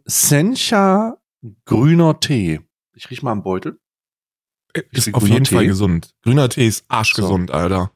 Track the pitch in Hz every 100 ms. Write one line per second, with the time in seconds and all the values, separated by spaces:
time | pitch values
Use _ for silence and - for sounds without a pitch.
0 | - - - 147 185 254 - 208 196 190
1 | 226 277 _ _ 117 - - 110 139 165
2 | 165 156 - 135 90 78 - _ _ _
3 | - 123 135 107 95 92 - - _ _
4 | _ _ _ _ _ _ _ 165 - 131
5 | 113 104 104 120 135 117 107 95 101 85
6 | - _ 113 135 127 - 113 - - 120
7 | 107 - 95 95 90 73 87 95 90